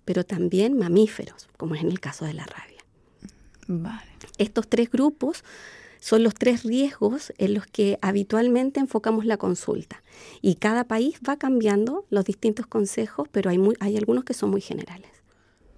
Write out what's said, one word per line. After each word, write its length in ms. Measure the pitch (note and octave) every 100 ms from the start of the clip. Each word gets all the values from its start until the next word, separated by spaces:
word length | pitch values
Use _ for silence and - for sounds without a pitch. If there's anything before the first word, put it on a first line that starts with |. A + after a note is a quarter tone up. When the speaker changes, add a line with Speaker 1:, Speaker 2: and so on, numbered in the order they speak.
Speaker 1:
pero 200 | - F3+
también 520 | F3 F3+ F3 F#3 A3+ C#4
mamíferos, 720 | F3 F3+ G#3+ - - - - -
como 200 | E3 D3+
es 60 |
en 80 | E3
el 100 | F#3
caso 240 | C#3+ -
de 100 | D#3
la 100 | E3
rabia. 400 | - - - - - _ _ _ - - - _ -
Speaker 2:
Vale. 420 | E3+ F3+ A3 - - - -
Speaker 1:
Estos 300 | G#3+ - G#3+
tres 220 | A#3 A#3
grupos 540 | B3+ D4 D4+ C4 E4+ - - - - - -
son 220 | - A3+
los 100 | A3+
tres 300 | - B3+ A#3+
riesgos 680 | A3 B3 C#4 - G#3 C4+ - -
en 160 | G3
los 120 | G#3 -
que 320 | - G3+ G3
habitualmente 800 | F#3+ G3+ G3+ A3 A#3+ A#3+ C4 C#4
enfocamos 440 | C4 A3 A3 A3 A3
la 100 | G3+
consulta. 680 | F#3+ F3+ - - - - _ - - -
Y 160 | G3 E3
cada 280 | G#3+ A#3
país 360 | A#3+ A3 C4 - B3
va 80 | C#4+
cambiando 720 | C4+ B3+ G#3+ G3+ A3+ F4 -
los 140 | G3+
distintos 420 | F#3+ G3 A3+ G#3+ A3
consejos, 600 | A3 G3 - A3 - D4+
pero 200 | G#3 F#3+
hay 80 | F3+
muy, 180 | G3 A#3+
hay 160 | G3+ G#3
algunos 280 | G#3 B3
que 100 | B3+
son 160 | A#3+ G#3
muy 100 | G3
generales. 480 | - - - F3+ - _ _ _ _ _ _